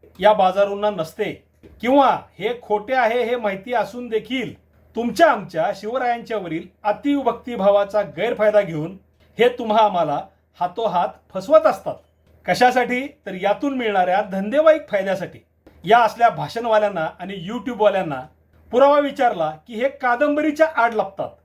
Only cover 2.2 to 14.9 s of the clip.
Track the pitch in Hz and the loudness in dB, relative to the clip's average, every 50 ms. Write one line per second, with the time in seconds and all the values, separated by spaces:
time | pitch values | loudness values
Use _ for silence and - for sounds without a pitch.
2.2 | - _ _ - 180 226 247 240 - - 208 208 202 - 262 262 240 220 233 247 | -4 _ _ -8 -6 -6 -6 -6 -4 -4 -4 -4 -2 -2 0 0 0 2 0 0
3.2 | 233 220 247 247 226 208 196 190 196 247 247 233 202 - - 247 247 233 220 214 | -2 -2 -4 -2 -2 -4 -6 -6 -8 -4 -2 -2 -2 -4 -6 -12 -10 -6 -6 -6
4.2 | 214 - 254 262 220 156 - - _ _ _ _ _ _ _ 220 233 240 - - | -4 -4 -6 -6 -6 -6 -10 -16 _ _ _ _ _ _ _ -6 -6 -4 2 4
5.2 | 226 - 262 214 180 151 - 160 160 202 196 196 - 208 240 262 254 240 240 233 | 4 4 4 0 -4 -8 -4 -4 -2 -2 -4 -6 -8 -8 -6 -4 -2 -2 -4 -4
6.2 | 214 - 233 208 185 165 156 170 - - _ _ - 214 208 208 - 285 285 277 | -6 -8 -8 -6 -6 -6 -8 -8 -10 -12 _ _ -4 -4 -4 -2 -2 -2 -2 0
7.2 | 269 240 - - - 254 240 196 190 202 202 202 202 202 - 208 202 190 131 151 | 0 -2 -4 -4 -8 -10 -6 0 2 4 4 4 2 0 -2 -2 -4 -2 -4 -4
8.2 | 196 240 240 - 214 214 208 208 196 165 165 151 156 175 196 185 _ _ _ _ | -4 -4 -2 0 0 2 4 2 2 2 -4 -6 -6 -8 -10 -14 _ _ _ _
9.2 | _ _ _ - 220 247 247 - 240 220 208 226 220 208 196 175 165 147 143 160 | _ _ _ 2 2 2 2 0 -4 0 2 4 4 4 4 0 0 0 -2 -4
10.2 | - - _ _ _ _ _ _ - 180 - - 226 208 202 180 - - - - | -6 -10 _ _ _ _ _ _ -6 -6 -4 -4 -4 -2 -2 -2 -2 -2 -6 -12
11.2 | _ _ - 190 185 185 311 311 320 302 - - - - 151 - _ _ _ _ | _ _ -10 -10 -2 4 4 4 4 4 -2 -2 -6 -10 -12 -12 _ _ _ _
12.2 | _ _ _ _ _ - 180 185 247 247 247 254 240 - 247 247 269 285 - _ | _ _ _ _ _ -4 2 4 4 4 4 2 0 0 -2 -4 -4 -8 -12 _
13.2 | _ 202 185 180 185 202 208 - - 285 269 254 240 220 202 190 180 180 180 202 | _ -12 -10 -4 -2 -2 0 0 -2 -4 -4 -2 -2 -2 0 0 2 2 2 0
14.2 | 214 196 185 190 196 214 240 294 311 320 302 311 - - | 0 -2 -4 -6 -4 -2 0 4 6 6 4 4 2 -4